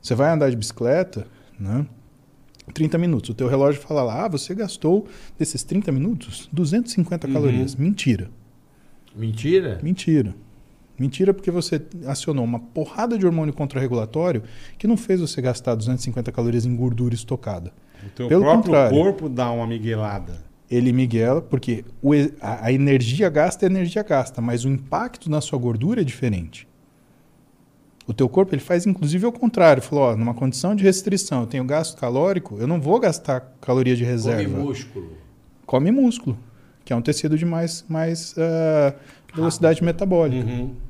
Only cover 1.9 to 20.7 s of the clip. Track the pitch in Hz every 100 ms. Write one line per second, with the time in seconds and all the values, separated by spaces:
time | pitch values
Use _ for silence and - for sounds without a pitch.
1.9 | - - _ _ _ - _ - - 156
2.9 | 165 175 139 - 113 127 135 139 143 -
3.9 | 151 226 - 214 151 - 190 202 - 151
4.9 | 190 214 - - - 151 127 - 190 202
5.9 | 135 165 226 - - - 143 160 202 233
6.9 | - 165 175 139 135 143 123 131 135 156
7.9 | 202 - 101 92 - - _ _ _ -
8.9 | - - 104 113 110 139 185 170 87 151
9.9 | 180 - 156 107 - - - - _ _
10.9 | - 135 - 190 196 - 175 160 156 -
11.9 | 170 135 135 - 143 117 120 - - 147
12.9 | - 233 226 185 170 151 139 143 131 131
13.9 | 120 110 147 175 160 - - - - 208
14.9 | 233 - 185 160 - 127 120 - 113 110
15.9 | 127 - 120 117 113 120 120 120 120 123
16.9 | 113 123 113 110 123 - 92 85 - _
17.9 | - 98 - 123 165 202 226 202 151 127
18.9 | 139 185 196 156 123 123 117 117 117 110
19.9 | 110 107 101 87 82 - _ _